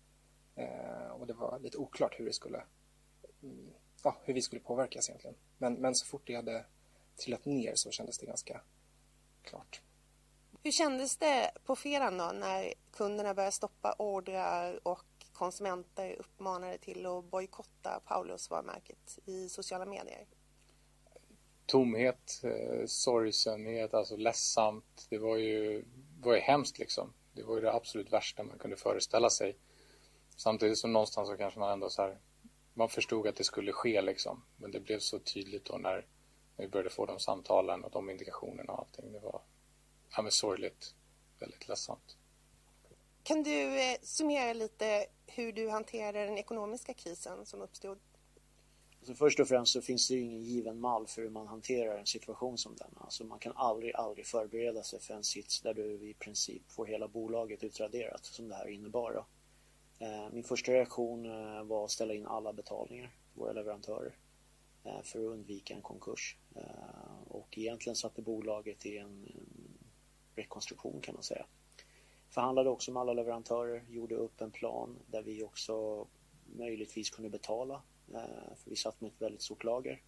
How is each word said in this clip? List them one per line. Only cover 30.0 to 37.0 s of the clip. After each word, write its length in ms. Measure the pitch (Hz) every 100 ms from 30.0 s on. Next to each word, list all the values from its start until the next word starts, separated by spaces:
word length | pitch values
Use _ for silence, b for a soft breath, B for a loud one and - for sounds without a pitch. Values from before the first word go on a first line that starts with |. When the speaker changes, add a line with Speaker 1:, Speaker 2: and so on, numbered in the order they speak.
| b b b -
Speaker 3:
Samtidigt 400 | 110 110 110 110
som 160 | 117
någonstans 360 | 110 107 110 101
så 80 | 98
kanske 220 | 98 110
man 120 | 101
ändå 180 | 98 92
så 120 | -
här, 160 | 98 98 - - - - -
man 160 | 117 117
förstod 380 | - - 113 104
att 80 | -
det 80 |
skulle 280 | - - 101
ske 300 | - 120 104
liksom. 420 | 95 95 - - - -
Men 140 | 104
det 80 | 101
blev 200 | 98 107
så 200 | - 104
tydligt 460 | - 101 95 98 -
då 120 | -
när, 300 | 92 95 - b b b _ -
när 100 | 98
vi 20 |
började 220 | 98 90
få 160 | -